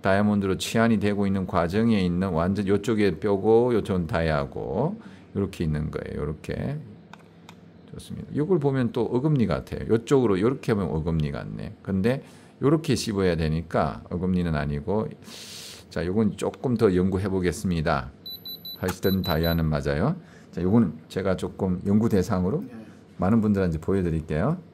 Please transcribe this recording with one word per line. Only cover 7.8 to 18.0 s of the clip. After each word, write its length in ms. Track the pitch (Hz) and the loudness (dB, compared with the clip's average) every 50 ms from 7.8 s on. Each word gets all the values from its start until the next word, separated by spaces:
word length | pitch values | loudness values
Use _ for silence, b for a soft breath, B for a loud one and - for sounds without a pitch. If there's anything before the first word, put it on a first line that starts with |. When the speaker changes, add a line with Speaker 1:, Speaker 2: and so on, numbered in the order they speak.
| - - - | -20 -18 -18
Speaker 1:
좋습니다. 340 | - - - - - - - - | -18 -14 -12 -12 -12 -10 -6 -4
이걸 260 | 131 147 170 190 170 | -4 0 2 0 2
보면 320 | 139 143 135 135 127 113 | 2 0 0 2 0 0
또 120 | - 127 113 | 0 -2 -2
어금니 420 | - 104 127 131 160 151 135 113 | 0 0 0 2 2 2 2 2
같아요. 420 | 90 78 65 - - - - - 69 | 2 0 -2 -4 -6 -8 -8 0 0
요쪽으로 520 | 107 123 - - 147 135 123 110 98 90 | 0 0 2 4 4 4 6 4 4 4
요렇게 320 | 98 120 139 147 - - | 2 2 0 0 0 0
하면 180 | 117 101 95 80 | 0 0 0 0
어금니 420 | 62 80 76 85 82 80 76 71 | -2 -2 0 0 0 0 0 -2
같네. 440 | 69 58 50 50 53 53 52 - - - - | -4 -6 -8 -10 -10 -10 -10 -12 -14 -14 -8
근데 400 | - 98 95 95 117 131 143 B B B B B B B B | -4 -2 0 2 0 0 -2 B B B B B B B B
요렇게 340 | - 135 156 160 160 - 123 | 2 2 2 2 2 0 0
씹어야 400 | - - 113 104 98 95 90 85 | 0 0 -2 0 2 2 2 2
되니까 680 | 80 82 78 78 80 82 - - 120 90 71 60 - - - | 2 0 0 0 -2 -4 -2 0 0 0 0 -2 -6 -10 -8
어금니는 460 | 90 90 90 92 92 90 87 85 80 | -6 -4 -2 0 0 0 0 0 0
아니고, 520 | 73 71 71 73 73 71 85 95 107 110 - - - B B B B B B B B B B B B B B | -2 -2 -2 -4 -4 -4 -2 -2 -2 -2 -4 -8 -14 B B B B B B B B B B B B B B
자, 160 | - - 82 | -6 -4 -4
요건 300 | 87 92 107 113 104 - - | -2 0 2 2 2 0 0
조금 380 | - 95 - - - 135 123 | -4 -4 -4 -2 -2 -2 0
더 200 | 107 117 104 92 | 4 4 4 6
연구해 340 | 90 90 95 92 92 95 101 | 4 2 2 2 0 -2 0
보겠습니다. 840 | 95 95 90 87 80 - - 98 87 82 78 85 78 69 | -2 0 0 0 -2 0 -2 -2 0 0 2 0 0 0